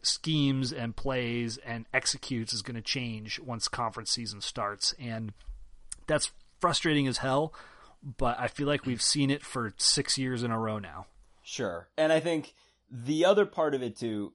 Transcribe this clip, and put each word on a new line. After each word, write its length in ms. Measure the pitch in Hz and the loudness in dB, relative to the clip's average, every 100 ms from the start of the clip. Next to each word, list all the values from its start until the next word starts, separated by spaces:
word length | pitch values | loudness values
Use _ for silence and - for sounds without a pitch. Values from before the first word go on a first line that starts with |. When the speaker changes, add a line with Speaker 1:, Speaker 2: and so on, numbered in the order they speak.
Speaker 1:
schemes 680 | - - 160 156 139 135 123 | -2 0 2 4 4 4 0
and 220 | 143 117 - | -2 -4 -2
plays 640 | 135 127 120 120 120 113 | 0 0 0 0 -2 -4
and 280 | 120 117 110 | -8 -8 0
executes 600 | 123 - - - 120 110 | 0 0 -4 -4 -4 -2
is 100 | 113 | -4
gonna 180 | 101 117 | -6 -8
change 560 | - 135 120 110 107 - | -4 -4 -4 -6 -8 -10
once 280 | 135 113 - | -6 -4 -4
conference 420 | - 117 110 113 | -2 -2 -4 -4
season 300 | - 113 104 | -4 -4 -6
starts, 540 | - - 104 104 - - | -8 -4 -4 0 -2 -2
and 340 | 120 113 107 - - - - - - - - | -6 -6 -6 -10 -12 -12 -14 -18 -16 -12 0
that's 240 | 151 - - - - | 0 0 -8 -20 0
frustrating 460 | 175 - 170 147 135 | 2 2 4 4 2
as 100 | 120 | 0
hell, 340 | 131 139 156 - - - - - 139 - | 2 2 0 -6 -20 -20 -20 -16 -12 0
but 200 | 123 120 | 0 2
I 100 | 123 | -2
feel 180 | - 143 | 0 0
like 180 | 143 | 0
we've 180 | 131 120 | 0 0
seen 280 | - 147 139 | 2 4 4
it 120 | 143 | 2
for 300 | - 127 110 - | -2 -4 -4 0
six 420 | - - - - | 2 4 2 0
years 240 | 131 123 | 0 0
in 80 | 120 | 0
a 80 | 113 | 0
row 200 | 110 107 | 0 -2
now. 280 | 92 76 - - - _ | -6 -12 -16 -20 -20 _
Speaker 2:
Sure. 460 | - - 107 85 - - | -12 -4 -2 -4 -8 2
And 160 | 156 | 4
I 80 | 160 | 4
think 340 | 165 160 - _ _ _ _ | 4 -2 -2 _ _ _ _
the 340 | 123 120 156 | -10 0 4
other 200 | 180 208 202 | 6 8 4
part 280 | - 156 | 2 2
of 80 | 135 | 2
it, 140 | 123 - | -2 -4
too, 380 | 117 107 101 | -4 -2 -4